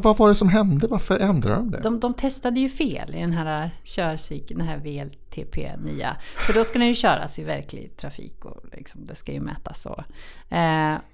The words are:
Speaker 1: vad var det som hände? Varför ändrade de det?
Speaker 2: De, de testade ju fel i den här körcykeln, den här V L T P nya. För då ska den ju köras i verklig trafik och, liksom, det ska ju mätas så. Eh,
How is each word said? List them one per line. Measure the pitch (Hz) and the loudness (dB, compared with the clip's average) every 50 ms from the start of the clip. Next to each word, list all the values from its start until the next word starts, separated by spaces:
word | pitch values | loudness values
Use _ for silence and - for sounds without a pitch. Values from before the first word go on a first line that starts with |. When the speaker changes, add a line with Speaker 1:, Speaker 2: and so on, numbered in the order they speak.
Speaker 1:
vad | 185 220 214 214 | 6 6 8 8
var | 214 208 | 8 8
det | 208 | 8
som | 208 208 185 | 8 6 6
hände? | 180 220 208 196 143 143 226 | 6 6 6 4 4 4 2
Varför | 226 247 190 - - 190 - | 2 2 0 2 2 2 4
ändrade | 196 196 190 - - - - | 4 4 4 4 4 2 2
de | - 240 226 | 2 0 0
det? | - - | -2 0
Speaker 2:
De, | - 220 233 226 | 0 0 0 0
de | 240 240 247 | 0 -2 0
testade | - - 269 262 - - 254 240 262 | 0 -2 -2 0 0 0 0 2 2
ju | 269 262 | 2 0
fel | 269 - 320 226 - - - - 160 | 0 0 0 0 -2 -4 -6 -6 -4
i | 165 | -2
den | 170 170 | -2 0
här | 170 170 160 156 156 151 160 165 - - - | 0 0 0 -2 -2 -2 -4 -4 -6 -10 -12
körcykeln, | - - - 175 160 156 156 - - - 143 - - 160 160 | -6 -4 -2 0 0 -2 -4 -6 -8 -8 -8 -6 -6 -4 -2
den | 165 160 | -2 -2
här | 151 143 | -2 -4
V | 147 151 143 143 | -6 -6 -8 -8
L | 143 139 - - - - - | -8 -10 -12 -14 -16 -14 -12
T | - - - | -10 -8 -4
P | - - 139 - - - - | -4 -2 -2 -4 -4 -6 -6
nya. | - - - - - - - - - - | -6 -6 -4 -4 -4 -6 -6 -8 -8 -4
För | - - - | 0 2 4
då | 208 226 226 | 4 4 4
ska | - - 247 | 4 2 2
den | 240 240 | 4 4
ju | 240 | 4
köras | 233 - 202 147 - - 143 - - | 4 4 4 4 2 0 -4 -6 -6
i | 156 | -6
verklig | 156 151 139 139 - - - - - - | -6 -6 -6 -8 -10 -12 -12 -12 -14 -12
trafik | - - 143 - - - - - - - | -10 -10 -10 -10 -10 -10 -12 -12 -12 -12
och, | - - - - - | -12 -12 -14 -14 -14
liksom, | - - - - - - - | -16 -14 -14 -14 -14 -14 -14
det | - - | -12 -12
ska | - - - | -12 -10 -10
ju | - 143 | -8 -8
mätas | - - - - - - - - | -8 -8 -8 -8 -10 -8 -8 -8
så. | - - - - - - - - - - - - - - | -8 -8 -10 -10 -12 -12 -14 -14 -16 -16 -16 -18 -10 -4
Eh, | - 170 170 160 160 156 156 156 156 151 - - | 0 2 2 4 4 2 2 2 0 -2 -6 -12